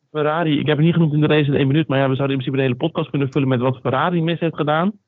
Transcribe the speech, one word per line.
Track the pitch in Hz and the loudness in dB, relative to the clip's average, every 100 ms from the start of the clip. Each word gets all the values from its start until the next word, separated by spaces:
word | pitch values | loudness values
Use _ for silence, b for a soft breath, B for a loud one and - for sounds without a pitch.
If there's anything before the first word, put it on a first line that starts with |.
| _ | _
Ferrari, | 151 151 160 165 143 | -4 -2 0 0 0
ik | 131 | 0
heb | 147 | 2
het | 165 | 2
niet | |
genoemd | 170 165 | 4 2
in | 147 | 2
de | 147 | 2
race | 151 147 | 2 2
in | |
één | 139 139 | 0 2
minuut, | 147 160 | 0 0
maar | 135 | 0
ja, | 135 | 0
we | 131 | 0
zouden | 139 139 | -2 -2
in | |
principe | 131 135 | -2 -2
de | |
hele | 131 123 160 | -2 -2 -4
podcast | - 160 | -4 -4
kunnen | 147 135 | -2 -2
vullen | 147 135 | 0 0
met | 127 | 0
wat | 127 127 | 0 -2
Ferrari | 123 131 165 175 | -2 -2 0 0
mis | 160 165 | -2 -2
heeft | 165 160 | -4 -2
gedaan. | 147 156 185 - | -2 0 -2 -4